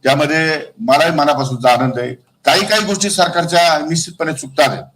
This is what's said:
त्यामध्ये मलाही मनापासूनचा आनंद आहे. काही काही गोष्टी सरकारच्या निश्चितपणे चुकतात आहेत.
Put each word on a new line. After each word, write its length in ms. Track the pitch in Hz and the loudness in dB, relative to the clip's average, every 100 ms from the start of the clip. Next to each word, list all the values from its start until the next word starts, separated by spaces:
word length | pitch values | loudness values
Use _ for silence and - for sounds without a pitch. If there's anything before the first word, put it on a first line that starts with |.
त्यामध्ये 580 | 131 139 147 160 160 151 - _ | 2 2 2 0 0 -2 -6 _
मलाही 300 | 117 139 160 | 0 2 2
मनापासूनचा 600 | 160 143 143 135 123 123 | 2 0 0 -2 0 2
आनंद 280 | 120 131 120 | 2 0 -2
आहे. 160 | 123 127 _ _ | -6 -10 _ _
काही 220 | - 165 202 | 0 0 2
काही 180 | 214 | -2
गोष्टी 260 | 202 190 202 | 0 -2 -4
सरकारच्या 760 | 202 175 175 165 170 170 151 151 | 0 0 0 0 2 4 2 -2
निश्चितपणे 460 | 165 - - 160 | -4 -6 -6 -6
चुकतात 360 | 147 135 - 139 | -6 -10 0 0
आहेत. 160 | 139 - | 0 -12